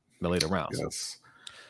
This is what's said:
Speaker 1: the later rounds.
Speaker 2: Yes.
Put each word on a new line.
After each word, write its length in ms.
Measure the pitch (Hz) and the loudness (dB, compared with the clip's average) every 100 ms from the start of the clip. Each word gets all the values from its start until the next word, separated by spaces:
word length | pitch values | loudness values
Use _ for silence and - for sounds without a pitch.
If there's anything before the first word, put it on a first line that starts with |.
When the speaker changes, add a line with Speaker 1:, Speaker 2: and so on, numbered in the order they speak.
| _ - | _ -2
Speaker 1:
the 80 | 87 | 2
later 180 | 90 80 | 4 4
rounds. 300 | 92 - - | 2 0 -2
Speaker 2:
Yes. 400 | - - - - - - - - | -2 -4 -8 -10 -16 -20 -18 -18